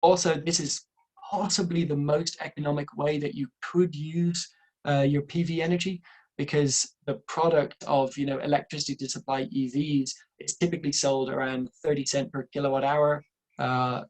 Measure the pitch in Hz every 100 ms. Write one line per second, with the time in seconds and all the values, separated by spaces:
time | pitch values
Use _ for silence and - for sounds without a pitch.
0 | 170 185 175 156 151 170 147 - - _
1 | _ _ - 175 196 - 180 170 160 147
2 | 143 151 170 - 160 - 147 147 143 -
3 | 147 151 143 143 135 _ - 175 180 147
4 | 156 165 170 175 - _ _ _ - 143
5 | 139 143 143 175 170 165 165 180 180 185
6 | - - _ _ 143 151 143 131 - _
7 | - 110 _ - 165 160 143 - - 143
8 | 135 131 139 139 147 - - 151 147 139
9 | 135 - - 131 131 135 131 131 151 147
10 | 131 - _ _ - - 175 170 147 139
11 | 139 135 131 135 131 131 127 _ - 147
12 | 135 139 135 135 127 - 143 135 135 147
13 | 147 147 147 _ _ _ 131 127 127 123